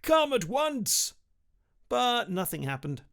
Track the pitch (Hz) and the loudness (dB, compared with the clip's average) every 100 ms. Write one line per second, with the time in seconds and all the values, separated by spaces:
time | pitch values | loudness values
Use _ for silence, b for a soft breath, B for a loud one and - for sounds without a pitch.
0 | - 320 302 247 165 254 302 285 202 - | 4 4 4 0 0 0 0 -2 -2 0
1 | - - _ _ _ _ _ _ _ 247 | -2 -6 _ _ _ _ _ _ _ 0
2 | 247 240 220 185 180 160 135 135 147 139 | 2 0 -2 -4 -4 -4 -6 -6 -6 -8
3 | - | -10